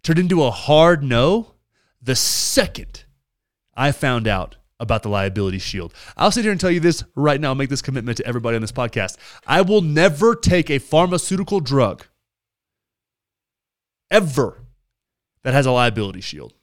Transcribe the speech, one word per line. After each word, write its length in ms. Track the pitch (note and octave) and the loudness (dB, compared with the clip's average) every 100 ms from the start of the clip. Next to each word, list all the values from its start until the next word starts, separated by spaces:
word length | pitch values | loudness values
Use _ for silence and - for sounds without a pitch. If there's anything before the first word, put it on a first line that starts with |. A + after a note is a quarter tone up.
turned 160 | - D#3+ | 2 0
into 240 | F3+ F3 | 2 2
a 80 | C3+ | 0
hard 520 | A2 - D3+ E3 E3+ | -2 2 6 6 4
no 520 | C#3 A#2+ C#3 G#3+ A3 _ _ _ _ _ | 2 2 2 0 -4 _ _ _ _ _
the 140 | A#2+ | -4
second 880 | B3+ - - - - G3 - - - _ _ _ _ _ _ _ | -2 -2 -2 0 0 -2 -8 -16 -20 _ _ _ _ _ _ _
I 180 | - C#3 | -2 -2
found 360 | C#3 C#3 B2 A2 | 0 -2 -2 -2
out 280 | G2 F2 - _ _ | -4 -6 -14 _ _
about 220 | A2+ A2 | -6 -4
the 60 | G#2+ | -2
liability 500 | G2+ G2 G2 G2 F#2+ | -2 -2 -2 -4 -4
shield. 340 | - G2 E2+ - - - | -8 -10 -12 -16 -20 0
I'll 140 | F#3+ | 0
sit 140 | A#3+ | 2
here 80 | G#3+ | -2
and 80 | F#3+ | 0
tell 100 | F#3 | 0
you 80 | F3 | 2
this 240 | E3+ D#3+ - - | 2 0 -6 -2
right 240 | D3 C#3+ | 0 0
now, 120 | D3 | -2
make 160 | C3+ C3+ | -2 -4
this 140 | C#3 | -4
commitment 340 | - C3+ A#2 A2+ | -4 -6 -6 -6
to 80 | - | -4
everybody 280 | A#2+ A#2 | -4 -2
on 60 | A2+ | -4
this 100 | A2 | -4
podcast. 460 | B2 A#2+ A2+ F#2+ - - - | -6 -6 -4 -6 -10 -20 -18
I 180 | - D#3+ | 0 2
will 180 | F#3+ G#3+ | 4 2
never 560 | E3 D3+ F3+ D3 A3+ A3+ | 2 4 2 4 2 4
take 340 | - F3 D3+ | 2 2 2
a 80 | C#3 | -4
pharmaceutical 800 | - D#3 F3+ F3+ - F#3+ G3+ G3+ | 0 2 2 0 -4 -6 -2 -4
drug 480 | C3 C#3 A2 - - _ _ _ _ _ _ _ _ _ _ _ _ _ _ _ _ _ _ _ _ | 0 0 0 -2 -18 _ _ _ _ _ _ _ _ _ _ _ _ _ _ _ _ _ _ _ _
ever 520 | G#3+ F3 C3 A2 - - _ _ _ _ _ _ _ | 2 2 -2 -2 -6 -20 _ _ _ _ _ _ _
that 100 | C3 | 0
has 120 | C3+ C3 | 2 2
a 60 | |
liability 480 | B2 A#2+ A2 G2+ F#2 | 2 2 0 -6 -8
shield. 340 | - D2 A#1 _ | -14 -14 -18 _